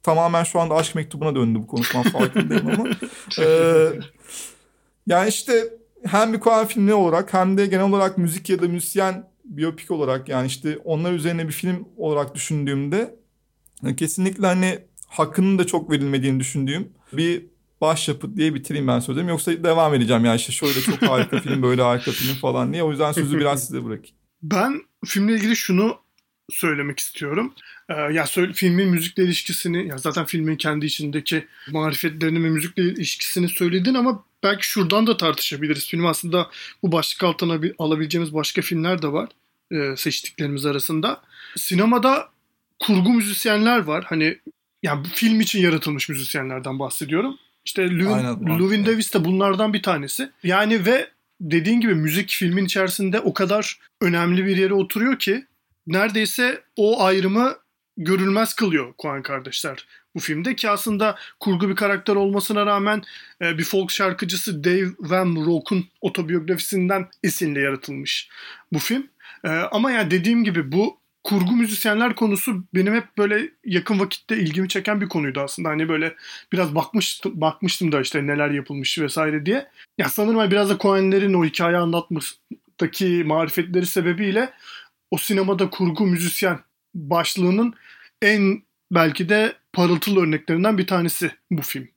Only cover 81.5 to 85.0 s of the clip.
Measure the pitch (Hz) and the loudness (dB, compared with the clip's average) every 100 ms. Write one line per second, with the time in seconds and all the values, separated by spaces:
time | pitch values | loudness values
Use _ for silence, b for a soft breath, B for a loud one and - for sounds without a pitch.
81.5 | - 170 175 170 170 - 160 - - _ | 0 0 2 2 -2 -2 -6 -6 -14 _
82.5 | - _ - 170 - 185 175 156 156 160 | -20 _ -6 -4 0 0 0 2 0 0
83.5 | 180 170 180 180 190 175 175 202 208 254 | -2 0 -2 0 0 0 0 0 0 -2
84.5 | B B B B _ | B B B B _